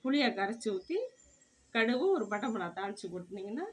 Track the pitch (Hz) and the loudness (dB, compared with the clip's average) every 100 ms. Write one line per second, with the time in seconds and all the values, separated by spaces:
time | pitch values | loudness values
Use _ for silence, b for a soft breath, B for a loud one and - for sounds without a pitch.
0 | 262 285 254 - 196 233 214 190 - 370 | 2 4 4 2 -2 -2 -2 -4 -2 -4
1 | 508 - - _ _ _ _ 233 226 247 | -4 -10 -20 _ _ _ _ 2 4 4
2 | 370 370 202 208 262 220 170 190 196 202 | 4 2 2 -2 0 -2 -4 -4 -6 -6
3 | 185 180 180 190 196 247 403 | -8 -8 -8 -8 -6 -6 -6